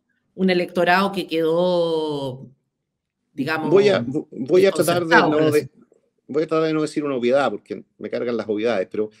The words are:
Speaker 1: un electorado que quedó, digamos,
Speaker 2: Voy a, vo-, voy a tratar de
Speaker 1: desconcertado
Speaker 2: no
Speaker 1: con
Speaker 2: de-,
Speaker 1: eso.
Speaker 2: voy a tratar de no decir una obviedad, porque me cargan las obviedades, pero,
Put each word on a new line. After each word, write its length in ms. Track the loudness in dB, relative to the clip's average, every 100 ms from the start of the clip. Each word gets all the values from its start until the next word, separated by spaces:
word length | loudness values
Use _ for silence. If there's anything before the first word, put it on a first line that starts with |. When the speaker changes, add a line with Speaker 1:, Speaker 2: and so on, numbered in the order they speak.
| _ _ _ -2
Speaker 1:
un 140 | 0
electorado 600 | 0 -2 0 2 2 0
que 140 | -4 -4
quedó, 1200 | -2 0 2 2 2 0 -2 -4 -4 -8 -10 -16 _ _ _ _ _ _ _ _
digamos, 380 | -8 -4 -4 2
Speaker 2:
Voy 180 | 4 4
a, 120 | 2
vo-, 260 | -2 -6 -8
voy 380 | -10 0 4 4
a 40 |
tratar 280 | 2 0 0
de 60 | 2
Speaker 1:
desconcertado 220 | 4 4
Speaker 2:
no 60 | 2 2
Speaker 1:
con 60 |
Speaker 2:
de-, 80 | 2
Speaker 1:
eso. 80 | -2 _ _ _ _ _ -6
Speaker 2:
voy 160 | -4
a 40 | -2
tratar 200 | 0 0
de 60 |
no 80 | 0
decir 200 | -2 -4
una 120 | -4 -2
obviedad, 340 | 2 2 0
porque 340 | -4 -10 -14 -14 -16
me 120 | -8
cargan 260 | -6 -4 -4
las 100 | -4
obviedades, 400 | -2 0 -2 -4
pero, 180 | -4 -6 -8